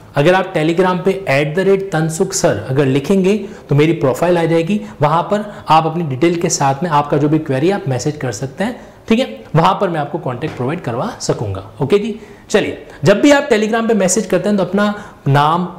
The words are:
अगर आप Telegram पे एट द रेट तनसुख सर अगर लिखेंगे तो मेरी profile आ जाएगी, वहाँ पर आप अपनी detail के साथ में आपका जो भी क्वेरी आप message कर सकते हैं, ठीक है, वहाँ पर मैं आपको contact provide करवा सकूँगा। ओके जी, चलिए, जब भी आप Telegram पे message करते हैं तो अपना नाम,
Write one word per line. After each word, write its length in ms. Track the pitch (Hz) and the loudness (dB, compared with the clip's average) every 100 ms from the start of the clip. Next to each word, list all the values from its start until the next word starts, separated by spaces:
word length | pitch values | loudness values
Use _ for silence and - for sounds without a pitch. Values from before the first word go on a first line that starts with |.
| - | -8
अगर 180 | 151 151 | 0 2
आप 200 | 185 185 | 2 0
Telegram 500 | 165 160 170 180 175 | -2 0 2 0 0
पे 60 | 190 190 - | 0 -2 0
एट 240 | 139 151 | 0 0
द 40 | 165 | 0
रेट 320 | 190 190 196 | 2 0 0
तनसुख 420 | 156 160 - 185 | -2 -2 -2 -2
सर 320 | - 160 104 104 | 0 0 0 -2
अगर 160 | 135 | 0
लिखेंगे 500 | 135 139 139 196 185 214 - - - | 2 0 2 2 2 0 -4 -10 0
तो 60 | |
मेरी 180 | 143 160 | 2 4
profile 440 | 156 135 117 170 175 | 2 0 2 2 2
आ 60 | |
जाएगी, 340 | 165 165 165 208 - - | 2 0 0 -2 -4 -2
वहाँ 200 | 147 165 | 0 2
पर 200 | 170 208 208 - - | 0 -2 -4 -6 2
आप 160 | 156 | 4
अपनी 180 | 156 165 | 2 -2
detail 320 | 160 123 170 170 | -4 0 0 2
के 80 | 170 | -2
साथ 340 | - 139 135 | 0 0 0
में 60 | 180 | 0
आपका 280 | 147 147 151 | 0 2 0
जो 120 | 147 | 2
भी 100 | 156 | 0
क्वेरी 320 | 156 131 170 | 0 0 0
आप 120 | 196 139 | 0 -2
message 300 | 123 151 147 | -4 -4 -4
कर 140 | 127 | -6
सकते 320 | 113 135 - | -6 -8 -6
हैं, 160 | 208 226 - - - | -6 -6 -16 -8 0
ठीक 120 | 220 | 0
है, 240 | 254 - - | 0 -8 -2
वहाँ 220 | 156 180 190 | 2 2 2
पर 80 | 196 | 0
मैं 100 | 160 | -2
आपको 180 | 143 165 | -4 -6
contact 360 | 143 120 156 | -6 -6 -6
provide 260 | 107 127 175 | -4 -4 -4
करवा 300 | 127 117 202 - | -6 -6 -6 -6
सकूँगा। 420 | - - 104 95 - - | -4 -2 -4 -6 -8 -4
ओके 180 | 135 202 | 0 0
जी, 160 | 226 208 - - - | 0 -8 -14 -20 -2
चलिए, 360 | 202 151 - - - | 0 0 -6 -14 -2
जब 180 | 147 220 | 2 4
भी 100 | 277 | 6
आप 180 | 285 277 | 4 4
Telegram 380 | 214 214 226 220 | 0 0 0 0
पे 60 | |
message 320 | 208 185 226 | 2 2 0
करते 240 | - 175 196 | 0 0 0
हैं 80 | 208 | 0
तो 60 | |
अपना 300 | - 202 208 208 - - 143 | 0 0 0 -2 -10 -6 2
नाम, 400 | 139 147 175 180 | 4 4 2 -2